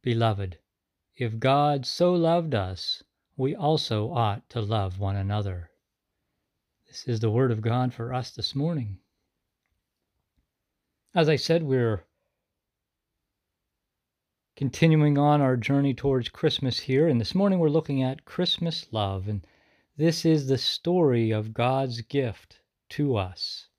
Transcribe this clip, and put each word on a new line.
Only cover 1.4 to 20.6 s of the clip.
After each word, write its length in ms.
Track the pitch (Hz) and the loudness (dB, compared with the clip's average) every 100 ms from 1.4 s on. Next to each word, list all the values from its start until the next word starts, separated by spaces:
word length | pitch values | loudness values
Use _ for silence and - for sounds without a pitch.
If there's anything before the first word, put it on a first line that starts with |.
God 440 | 131 139 147 143 | 2 4 2 0
so 280 | 127 - 175 | -4 0 2
loved 420 | 180 165 170 165 | 4 2 2 0
us, 480 | 120 92 92 - - _ _ _ - | -2 -4 -8 -8 -10 _ _ _ -4
we 180 | 131 | -4
also 560 | 190 151 156 - 107 110 | -2 0 0 0 -2 -2
ought 400 | 156 113 104 _ | 0 0 -2 _
to 100 | 117 | -6
love 380 | 104 110 95 92 | -2 -2 -2 -4
one 160 | 98 | -4
another." 560 | 98 98 104 101 90 85 _ _ _ _ _ _ _ _ _ _ _ _ | -2 -2 -2 -4 -8 -12 _ _ _ _ _ _ _ _ _ _ _ _
This 180 | - - | -14 -6
is 140 | 113 | -2
the 100 | 113 | 0
word 220 | 110 131 | 2 2
of 80 | 110 | 0
God 340 | 110 123 127 | 0 0 -2
for 180 | - 117 | -4 -8
us 200 | 127 120 | -6 -8
this 200 | - 110 | -8 -6
morning. 460 | 139 156 160 110 95 _ _ _ _ _ _ _ _ _ _ _ _ _ _ _ _ _ _ _ _ _ | -4 -2 -2 -6 -10 _ _ _ _ _ _ _ _ _ _ _ _ _ _ _ _ _ _ _ _ _
As 140 | 180 151 | 2 2
I 80 | 143 | 2
said, 260 | - 165 | 2 0
we're 400 | 156 131 117 104 _ _ _ _ _ _ _ _ _ _ _ _ _ _ _ _ _ _ _ _ _ _ _ _ _ - | 2 2 2 0 _ _ _ _ _ _ _ _ _ _ _ _ _ _ _ _ _ _ _ _ _ _ _ _ _ -6
continuing 600 | 139 - 165 156 151 143 | -6 2 4 6 4 4
on 220 | 147 147 | 4 4
our 160 | 135 127 | 4 2
journey 380 | 107 139 139 | 0 0 2
towards 360 | 120 139 131 117 | 0 0 0 -2
Christmas 500 | - 156 - 131 - | -2 -2 0 -4 -4
here, 260 | - 131 165 | 0 2 4
and 140 | 123 | 2
this 120 | 110 | 0
morning 280 | 180 202 185 | 0 0 2
we're 80 | 160 | 2
looking 340 | 156 156 135 | 0 0 -2
at 220 | 131 139 | -2 -4
Christmas 680 | - - 180 - 170 160 - | -10 -4 -2 -2 -4 -6 -6
love, 360 | 113 101 98 98 | -2 -2 -2 -4
and 180 | 104 - _ _ _ _ - | -6 -8 _ _ _ _ -2
this 280 | 160 165 | -2 2
is 240 | 165 156 135 | 2 2 2
the 100 | |
story 720 | 131 | 0